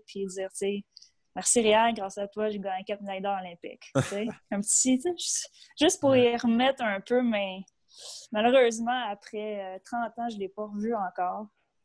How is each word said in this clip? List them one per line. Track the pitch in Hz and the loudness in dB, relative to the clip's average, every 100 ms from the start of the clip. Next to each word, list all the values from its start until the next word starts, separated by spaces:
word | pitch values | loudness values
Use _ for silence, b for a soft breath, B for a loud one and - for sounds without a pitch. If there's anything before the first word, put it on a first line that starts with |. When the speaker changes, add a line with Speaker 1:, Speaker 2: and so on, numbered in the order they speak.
| - | -8
Speaker 1:
puis | 202 196 | -8 -8
dire, | 185 190 | -6 -8
tu | - | -4
sais, « | 196 202 - B B B _ - | -4 -4 -8 B B B _ -6
Merci | - 240 | 0 4
Réal, | 214 214 233 | 6 6 6
grâce | 220 190 202 | 2 -6 -6
à | 202 | -8
toi, | 208 214 | -4 -4
j'ai | 208 | -4
gagné | 190 185 | -6 -6
quatre | 202 202 | -6 -8
médailles | 202 190 | -6 -6
d'or | 196 196 | -4 -4
olympiques. » | 180 175 - - - - | -6 -14 -16 -16 -6 -2
Tu | |
sais, | - 202 233 - | -2 -2 -6 -8
Speaker 2:
<laughs> | - | -6
Speaker 1:
un | 202 | -4
petit, | 208 - 262 262 | 0 2 4 2
tu | |
sais, | 349 349 | 2 -4
juste, | - - - B B B | -4 -6 -6 B B B
juste | 311 - | 2 4
pour | 277 | 4
Speaker 2:
Ouais. | 254 240 | 6 4
Speaker 1:
y | 233 | 4
remettre | 240 226 262 269 | 2 2 2 2
un | 226 196 | -2 -2
peu, | - 247 | 0 0
mais | 247 208 196 190 190 _ _ B B B B | 2 0 -2 -8 -14 _ _ B B B B
malheureusement, | 214 233 262 240 226 233 254 226 | 0 6 6 6 4 -2 -2 -4
après, | 202 - 214 214 208 190 190 | -8 -10 -8 -6 -6 -8 -12
euh, | - | -8
trente | 240 226 226 | -6 -6 -6
ans, | 240 | -8
je | 208 | -6
l'ai | 190 | -8
pas | - 214 | -8 -8
revu | 208 214 226 | -4 -2 -2
encore. | 180 - 180 190 214 _ _ _ | -4 -4 -4 -4 -10 _ _ _